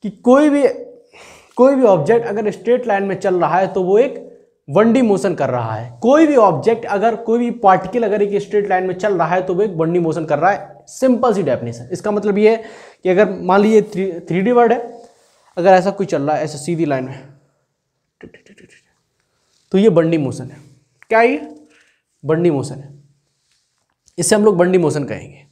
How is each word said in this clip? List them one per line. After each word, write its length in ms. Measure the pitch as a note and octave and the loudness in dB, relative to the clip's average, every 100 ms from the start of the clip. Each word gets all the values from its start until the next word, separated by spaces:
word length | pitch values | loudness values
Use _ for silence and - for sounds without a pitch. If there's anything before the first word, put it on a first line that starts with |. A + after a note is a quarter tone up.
कि 60 | G#3 | -10
कोई 400 | - A#3+ C4+ D4+ | -4 4 4 4
भी, 120 | C#4+ B3 - - - _ - - - _ - | 2 0 -2 -14 -20 _ -20 -20 -20 _ 2
कोई 180 | B3+ | 4
भी 80 | C4+ | 4
ऑब्जेक्ट 420 | B3 F3+ D3 A#3 A#3 | 4 2 2 0 0
अगर 240 | G#3 G#3+ | -6 -6
स्ट्रेट 360 | - - B3 A#3+ | -6 -2 -2 0
लाइन 160 | G3 | -4
में 160 | G3 F#3+ | -2 -4
चल 160 | G3 | -2
रहा 240 | F#3 D#3 F3 | 0 0 0
है 80 | F#3+ | -2
तो 140 | F#3+ | -2
वो 160 | F3+ G3+ | 0 2
एक 260 | C4+ - - - _ _ - | 0 -4 -18 -20 _ _ -4
वन 240 | D3 A3+ | 2 2
डी 100 | A#3 | 2
मोशन 320 | A#3 F#3+ G3 | 2 0 -2
कर 160 | D#3 C3+ | -2 -4
रहा 240 | B2 A2 | -4 -6
है। 240 | A2 A#2+ - | -8 -10 -4
कोई 240 | A3+ C#4+ D#4+ | 2 4 4
भी 100 | C#4 | 4
ऑब्जेक्ट 480 | G3+ D3+ G#3 A#3 - | 4 2 -2 -2 -4
अगर, 300 | G3+ A3 A3+ | -2 -2 -2
कोई 220 | - A#3 | -2 -2
भी 120 | A#3+ | -2
पार्टिकल 500 | A#3 G3+ F#3 F#3 B3 | 0 2 2 0 -4
अगर 200 | A3 G#3 | -2 -2
एक 180 | G3+ G3+ | -2 -2
स्ट्रेट 260 | G3 G#3 G3 | -2 -4 0
लाइन 160 | F#3 | -2
में 100 | F#3 | -2
चल 180 | F3+ G#3+ | -4 -2
रहा 140 | F#3 D#3+ | 0 0
है 140 | F3+ | -2
तो 120 | F#3 | -2
वो 80 | F3+ | -2
एक 100 | G#3+ | -2
वन 200 | E3 D#3+ | -2 -2
डी 60 | F3+ | 0
मोशन 260 | E3 D#3 | -2 -4
कर 140 | D#3 D3 | -4 0
रहा 120 | F3 | 0
है। 340 | G3+ - - - | -2 -6 -20 -20
सिंपल 460 | - C4 A#3 B3+ | -2 0 2 0
सी 80 | G3+ | 0
डेफिनेशन। 460 | D3+ A#2+ A#2+ A#2 - | -2 -4 -6 -12 -12
इसका 180 | F3+ - | -8 -4
मतलब 280 | G3+ G3+ G3+ | -4 -2 2
ये 120 | G#3+ | 2
है 120 | A3 - - - _ | 2 -6 -20 -20 _
कि 60 | F#3 | -2
अगर 220 | F3+ G3+ | 2 2
मान 280 | F#3 F3 F#3+ | 0 0 2
लीजिए 220 | G#3 A3 | 4 4
थ्री, 260 | G#3 F3 F#3+ E3+ | 2 -6 -6 -8
थ्री 200 | E3+ F3+ | -4 -2
डी 120 | G3 | 2
वर्ड 200 | A#3+ A#3 | 2 2
है, 60 | A#3+ - - - _ _ _ _ - | 0 -4 -16 -20 _ _ _ _ 0
अगर 140 | F3+ | 4
ऐसा 200 | F#3 F3+ | 4 2
कोई 160 | G3 F#3+ | -4 -4
चल 160 | D#3 | -2
रहा 140 | C#3 D3+ | -2 -4
है 80 | |
ऐसे 140 | D3+ C#3+ | -4 -8
सीधी 260 | E3+ E3 | -8 -4
लाइन 200 | D#3+ C3+ | -2 -4
में, 140 | B2+ - - _ _ _ _ _ _ _ _ _ - - _ G3+ F#3+ _ _ _ _ _ _ _ _ _ _ | -6 -14 -20 _ _ _ _ _ _ _ _ _ -20 -20 _ -20 -20 _ _ _ _ _ _ _ _ _ _
तो 60 | F#3+ | 2
ये 100 | G#3+ | 4
वन 200 | E3+ E3 | 4 2
डी 80 | E3 | -2
मोशन 260 | C3+ A#2 | -4 -8
है। 160 | - - - _ _ _ _ | -14 -18 -20 _ _ _ _
क्या 100 | A3+ | 0
ये? 180 | A#3+ D4 - - _ _ _ _ _ _ | 2 -2 -8 -20 _ _ _ _ _ _
वन 180 | C#3+ D#3+ | -4 0
डी 80 | F3 | 0
मोशन 240 | C#3+ A#2+ | -2 -6
है, 200 | - - - _ _ _ _ _ _ _ _ _ _ _ - | -12 -18 -20 _ _ _ _ _ _ _ _ _ _ _ -6
इसे 160 | E3+ G#3+ | 0 2
हम 80 | |
लोग 120 | G#3+ F3+ | 2 2
वन 140 | F3+ | 2
डी 60 | F#3 | 2
मोशन 260 | D#3+ D3+ | 0 -2
कहेंगे 400 | B2+ G2+ - - _ | -8 -10 -14 -20 _